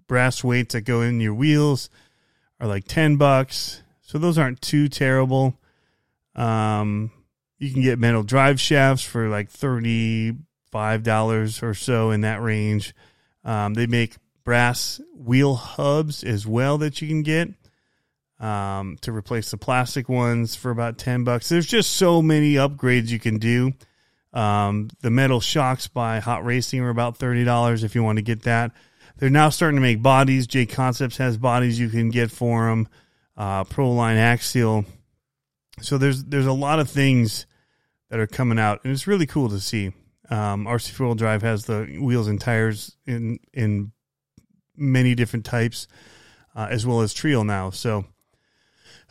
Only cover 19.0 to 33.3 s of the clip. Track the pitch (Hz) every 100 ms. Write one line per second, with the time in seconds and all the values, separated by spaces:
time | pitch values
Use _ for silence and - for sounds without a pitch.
19 | - 110 - 117 107 110 - 127 127 139
20 | 123 123 120 117 113 - 127 117 117 117
21 | - 123 123 120 - 170 160 233 - -
22 | 180 170 160 156 151 143 139 143 127 123
23 | 117 117 117 107 113 120 127 131 _ _
24 | _ _ _ 123 107 104 101 104 104 -
25 | 120 120 135 123 - 160 131 127 - 127
26 | 113 110 117 113 117 123 120 135 123 117
27 | 120 117 127 120 123 120 120 113 110 120
28 | 113 107 107 110 123 117 120 - _ _
29 | - - 135 143 151 - 165 143 127 110
30 | 127 131 135 135 123 131 120 - 127 123
31 | 131 - 131 110 123 120 123 117 117 113
32 | 117 117 117 - 120 117 113 113 110 _
33 | _ _ _